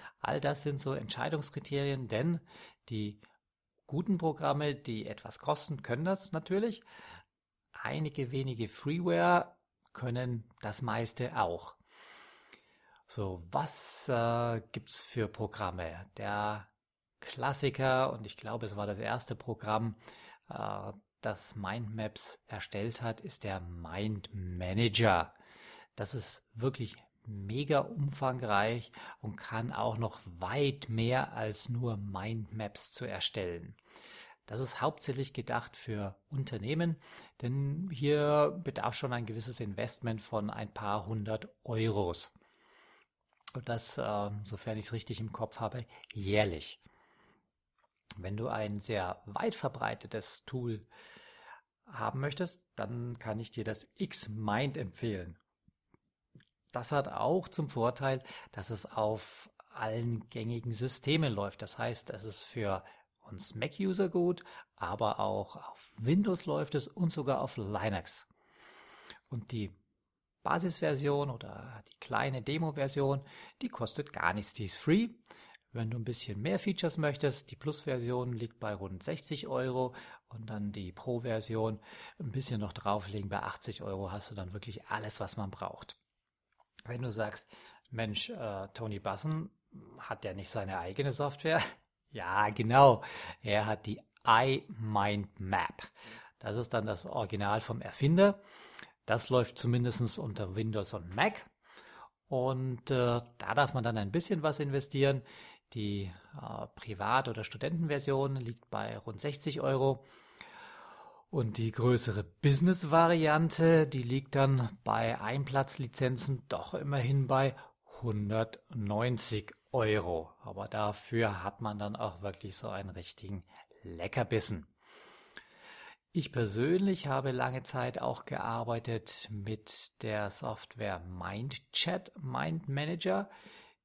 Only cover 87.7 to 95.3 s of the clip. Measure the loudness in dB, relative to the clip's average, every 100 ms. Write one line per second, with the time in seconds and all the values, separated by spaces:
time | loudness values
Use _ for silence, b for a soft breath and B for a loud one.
87.7 | B _ -4 -2 -2 -4 -4 -4 -4 -6
88.7 | -6 -6 -4 -2 -2 -2 -2 -4 -12 _
89.7 | -20 -18 -14 -8 -6 -6 -6 -6 -4 -2
90.7 | -4 -4 -2 -2 0 -2 -2 0 2 0
91.7 | -6 _ _ _ -8 0 4 4 4 8
92.7 | 12 12 10 B B B B 2 4 4
93.7 | 0 -4 -6 -10 _ 8 8 8 2 -2
94.7 | -6 0 2 2 2 -2